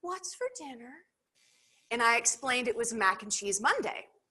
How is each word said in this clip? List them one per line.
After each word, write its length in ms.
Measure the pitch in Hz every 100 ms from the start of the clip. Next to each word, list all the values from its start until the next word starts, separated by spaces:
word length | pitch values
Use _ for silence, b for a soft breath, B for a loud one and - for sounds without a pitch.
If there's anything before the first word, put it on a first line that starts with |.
what's 340 | 349 370 - -
for 120 | 494 508
dinner? 360 | 294 240 240 311 370 _ _ _ b b b b b
And 120 | 233
I 160 | 233 233
explained 500 | 233 - 269 247 247
it 80 | 226
was 180 | 233
Mac 300 | 226 190 190
and 80 | 214
Cheese 280 | - 202 196
Monday 440 | 269 494 - - - _ _